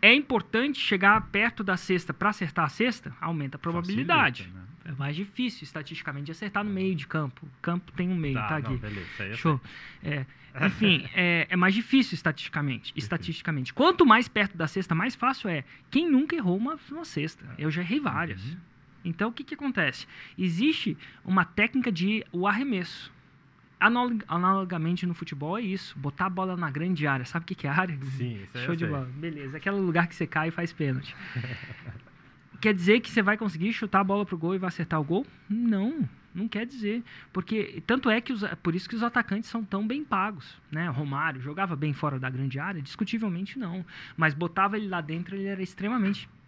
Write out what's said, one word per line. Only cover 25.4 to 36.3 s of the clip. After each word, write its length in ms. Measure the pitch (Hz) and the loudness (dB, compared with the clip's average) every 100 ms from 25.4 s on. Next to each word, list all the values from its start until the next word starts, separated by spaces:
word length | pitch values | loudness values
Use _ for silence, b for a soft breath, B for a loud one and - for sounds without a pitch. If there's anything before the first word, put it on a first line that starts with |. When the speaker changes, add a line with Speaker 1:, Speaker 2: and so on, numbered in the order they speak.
| 147 202 | -4 -2
Speaker 1:
é 40 | |
isso. 360 | 220 190 - 147 | -2 -4 -6 -6
Botar 280 | 143 - 190 | -6 -2 -2
a 40 | |
bola 280 | 180 185 180 | 0 -2 0
na 120 | 165 | -2
grande 380 | 135 175 170 147 | -2 0 2 2
área. 180 | 135 123 | 2 0
Sabe 180 | 170 | -4
o 40 | 165 | -4
que 80 | 190 | -6
que 100 | 143 | 0
é 40 | |
área, 260 | 151 185 143 | 0 0 -2
Gui? 100 | 135 | -6
Speaker 3:
Sim, 340 | 131 123 110 | -4 -4 -4
isso 140 | 98 123 | -8 -6
aí 80 | 127 | -4
Speaker 1:
Show 80 | |
Speaker 3:
eu 20 | 170 | -2
Speaker 1:
de 80 | |
Speaker 3:
sei. 100 | 160 | -2
Speaker 1:
bola. 120 | 143 127 131 | -2 -4 -8
Beleza. 400 | 165 151 135 151 | -8 -8 -10 -4
Aquele 220 | 196 202 | -2 2
lugar 280 | 185 165 170 | 4 4 2
que 80 | - | 0
você 120 | 165 | -2
cai 220 | 160 160 | 0 -2
e 20 | |
faz 220 | 160 170 | -2 -6
pênalti. 420 | - 147 131 135 - - | -2 0 0 -4 -14 -10
Speaker 3:
<laughs> 460 | 123 127 123 - 113 - - - - - - - - | -8 -6 -10 -12 -14 -14 -14 -16 -20 -20 -20 -20 0
Speaker 1:
Quer 120 | 214 | 2
dizer 260 | 196 175 233 | 4 6 6
que 100 | - | 6
você 120 | - | 2
vai 160 | 196 214 | 4 2
conseguir 340 | 214 160 190 | 0 0 -2
chutar 300 | 226 208 196 | -2 2 4
a 20 | |
bola 220 | 190 202 202 | 4 2 0
pro 120 | 175 | -2
gol 160 | 165 | 0
e 40 | 190 | 0
vai 100 | 180 | -2
acertar 320 | - 160 156 | -4 -2 0
o 40 | |
gol? 220 | 147 180 285 - - | 2 0 0 -12 -4
Não, 580 | 208 240 202 214 320 160 - - | 0 2 4 2 0 -2 -4 -14